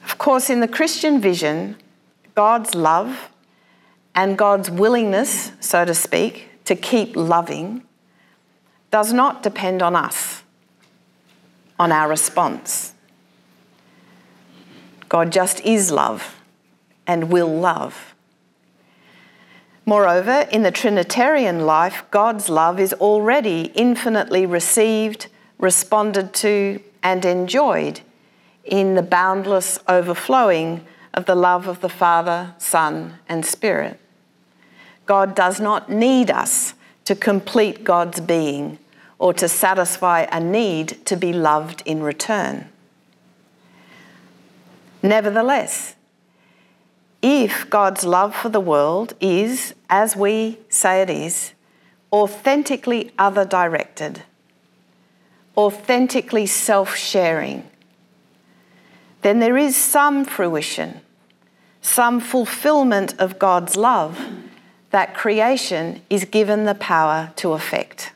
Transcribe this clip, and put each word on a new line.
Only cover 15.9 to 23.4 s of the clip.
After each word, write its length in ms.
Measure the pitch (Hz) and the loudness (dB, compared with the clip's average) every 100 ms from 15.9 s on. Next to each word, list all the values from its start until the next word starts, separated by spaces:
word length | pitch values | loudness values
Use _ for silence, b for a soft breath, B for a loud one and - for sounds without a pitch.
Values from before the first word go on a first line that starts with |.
love 460 | 147 139 107 - - _ _ _ _ _ _ - | 0 -2 -4 -12 -18 _ _ _ _ _ _ -4
and 240 | 175 165 | -2 2
will 240 | 180 170 | 2 2
love. 640 | 160 180 165 - - - _ _ _ _ _ _ _ b b b b b b b b b b - | 0 0 -2 -6 -12 -20 _ _ _ _ _ _ _ b b b b b b b b b b 0
Moreover, 640 | 208 196 175 196 269 - | 4 4 4 2 0 2
in 120 | 214 | 2
the 80 | 202 | 2
Trinitarian 960 | 175 233 208 175 - 254 302 233 170 156 | 2 0 0 0 0 2 2 2 0 2
life, 380 | 156 175 - - | 4 2 -2 -2
God's 380 | 202 220 220 196 | 2 2 0 -2
love 300 | 156 165 180 | 2 2 2
is 140 | 190 | -2
already 800 | 190 202 214 214 269 | 2 2 2 2 0